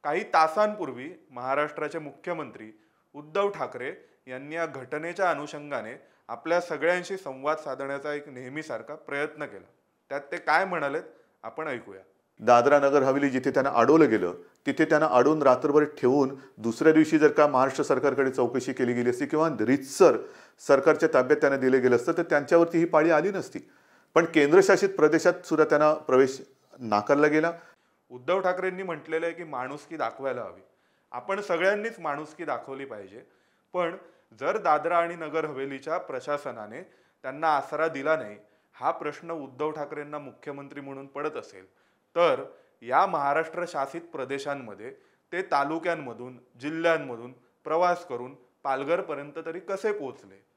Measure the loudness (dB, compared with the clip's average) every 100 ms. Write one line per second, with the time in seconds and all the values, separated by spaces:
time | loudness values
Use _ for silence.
0 | -4 -4 0 2 4 2 0 0 -8 -10
1 | -14 -16 _ -12 -4 -2 -2 -4 -8 -8
2 | -12 -14 -10 -10 -10 -14 -20 -20 _ _
3 | _ -20 -8 -4 -4 -4 -8 -6 -8 -10
4 | _ _ -16 -14 -10 -8 -8 -8 -10 -10
5 | -8 -2 -2 -2 -6 -12 -10 -8 -8 -14
6 | _ _ -16 -12 -2 -2 -2 -2 0 0
7 | -4 -10 -10 -8 -6 -4 -6 -8 -8 -8
8 | -8 -10 -12 -16 -12 -12 -10 -12 -10 -16
9 | -10 -6 -6 -8 -14 -14 -20 _ _ _
10 | _ -10 -8 -8 0 2 2 -2 -4 -6
11 | -10 -20 _ _ -16 -10 -8 -8 -10 -20
12 | -20 _ _ _ 6 8 8 6 6 4
13 | 4 2 2 0 0 0 2 4 6 8
14 | 8 4 0 -6 -16 _ -6 0 2 4
15 | 4 4 4 4 4 4 4 2 2 0
16 | 2 4 0 -2 -18 -8 -6 2 4 6
17 | 4 6 4 6 4 4 2 0 0 2
18 | 2 2 0 0 0 -2 -4 -2 -2 0
19 | 0 -2 -2 0 0 0 0 0 -2 6
20 | 6 6 -4 -18 -20 _ 2 4 6 4
21 | 4 2 4 2 2 2 2 4 4 2
22 | 0 -4 0 -2 4 4 4 2 2 2
23 | 4 2 0 -6 -10 -12 -16 _ _ _
24 | _ 2 4 4 6 6 6 4 2 4
25 | 4 6 2 0 -4 0 4 4 4 2
26 | 2 4 4 0 -16 _ _ -14 -2 0
27 | 2 4 4 2 -2 -6 -18 _ _ _
28 | _ -14 -4 -2 0 -2 -4 -6 -10 -10
29 | -6 -6 -6 -8 -12 -10 -10 -12 -14 -6
30 | -6 -6 -8 -6 -10 -16 _ _ _ _
31 | _ -14 -8 -8 -4 0 0 0 -6 -8
32 | -8 -8 -10 -12 -8 -8 -8 -14 -14 -14
33 | -16 -20 -20 _ _ _ _ -4 -4 -6
34 | -20 _ _ -8 -4 -2 2 0 2 0
35 | 0 -6 -6 -4 -4 -8 -10 -10 -8 -8
36 | -6 -10 -6 -6 -6 -12 -14 -16 -18 _
37 | _ _ -14 -4 0 0 -2 -2 -2 -2
38 | -2 -2 -4 -16 _ _ _ -6 -6 -4
39 | -8 -10 -12 -12 -12 -6 -6 -6 -10 -10
40 | -12 -12 -14 -16 -14 -14 -14 -16 -14 -14
41 | -14 -8 -6 -8 -14 -20 -20 _ _ _
42 | _ 0 2 2 -6 -18 _ _ 0 2
43 | 2 0 0 0 -2 -6 -6 -6 -6 -8
44 | -12 -10 -8 -6 -6 -8 -10 -16 -18 -18
45 | _ _ _ -8 -2 -2 0 -2 -4 -4
46 | -8 -14 -16 -18 _ _ -10 -2 0 0
47 | -2 -12 -14 -20 _ _ -4 0 2 0
48 | -4 -12 -12 -16 _ _ -6 -4 -2 -2
49 | -2 -10 -10 -14 -12 -12 -10 -6 -4 -6
50 | -8 -14 -20 -20 _